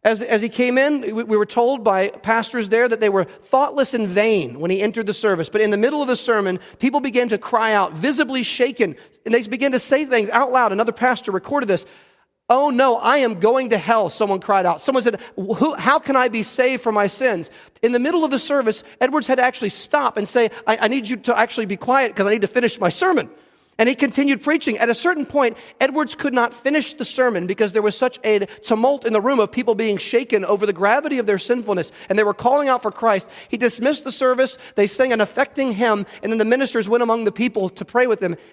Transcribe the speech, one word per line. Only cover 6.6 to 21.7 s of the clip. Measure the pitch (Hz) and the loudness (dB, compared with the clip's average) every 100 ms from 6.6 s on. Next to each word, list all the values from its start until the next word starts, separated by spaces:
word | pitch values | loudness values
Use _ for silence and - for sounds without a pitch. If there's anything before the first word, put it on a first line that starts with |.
| - - | -10 -4
people | 262 285 | -2 0
began | 269 240 240 | 0 0 0
to | 208 | -2
cry | - 233 220 | -2 0 2
out, | 214 185 | 2 0
visibly | 156 226 269 285 262 | -2 -4 0 -2 -2
shaken, | 240 - 247 - 202 139 - _ - | -4 -2 -2 0 -2 -2 -20 _ -2
and | |
they | 233 | -2
began | 214 240 277 | 0 -2 0
to | 254 | 0
say | - 277 294 | 2 0 2
things | 247 202 | 0 2
out | - 262 | 0 2
loud. | 254 233 | 2 2
Another | 196 233 | 2 -2
pastor | 226 247 240 - | 0 0 0 -2
recorded | 190 - 285 240 | -6 -2 -4 0
this. | 185 - - _ _ _ _ _ | -2 -2 -20 _ _ _ _ _
"Oh | 247 285 | 2 2
no, | 247 262 233 | 4 2 4
I | - 285 | 2 2
am | 247 196 | 2 2
going | 202 262 254 | 2 2 0
to | 214 | -2
hell," | 156 226 180 | 2 0 0
someone | - 208 190 | -2 -2 -2
cried | - 196 180 | 2 2 2
out. | 160 | 0
Someone | - 262 | 0 0
said, | 233 208 - - | 0 -2 -10 -10
"Who, | 190 202 302 | -6 0 0
how | 294 220 294 | 0 2 2
can | 311 | 2
I | 269 247 | 0 0
be | 220 | -2
saved | 214 - 254 262 | -6 0 0 0
from | 240 | -2
my | 214 202 | 0 0
sins?" | - 254 190 160 - - _ | 0 -2 -2 -6 -16 -20 _
In | 226 | 0
the | 247 | 0
middle | 262 349 | 0 0
of | 311 | 0
the | 262 | -2
service, | - 285 226 220 - - | -2 0 0 -4 -8 -2
Edwards | 262 294 247 | 0 0 0
had | 262 | 2
to | |
actually | 247 - 208 | 2 0 -6
stop | - - 294 262 220 | -6 -2 -2 0 -4
and | 214 | -2
say, | 247 226 - - | 0 0 -2 -2
"I, | 226 | 0
I | 220 | 0
need | 269 214 | -2 -4
you | 240 | -6
to | - 233 | -2 2
actually | 233 - | 0 0
be | 214 | -4